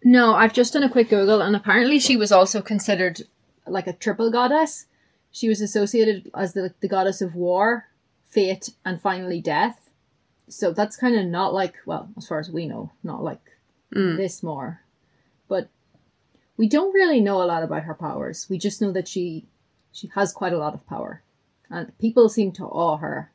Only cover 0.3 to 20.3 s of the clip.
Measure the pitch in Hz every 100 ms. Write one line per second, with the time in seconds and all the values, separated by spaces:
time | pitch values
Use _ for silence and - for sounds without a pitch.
0.3 | 185 220 247 240 294 269 262 233 208 196
1.3 | 214 185 202 208 202 247 294 - 247 208
2.3 | 190 190 214 - 208 - 196 185 170 -
3.3 | _ _ _ - 185 180 170 220 208 226
4.3 | 233 247 302 311 - - _ _ _ _
5.3 | - 226 208 208 208 208 233 220 196 -
6.3 | - 185 196 185 - 190 190 190 190 185
7.3 | 175 175 180 220 233 - _ _ _ _
8.3 | 214 190 190 - _ 190 175 196 185 180
9.3 | 170 160 147 226 - _ _ _ _ _
10.3 | _ _ - 190 165 214 - 247 220 180
11.3 | 175 190 190 180 - - 160 - - -
12.3 | 156 170 160 160 113 156 _ 165 143 160
13.3 | - _ _ _ _ - 202 190 165 185
14.3 | - 165 139 127 165 _ _ _ _ _
15.3 | _ - 185 - _ _ _ _ _ _
16.3 | _ _ - 220 294 392 381 359 262 202
17.3 | 190 175 165 160 156 160 151 156 139 -
18.3 | - - 185 208 - 202 185 180 190 175
19.3 | 160 - _ _ _ _ - - 196 196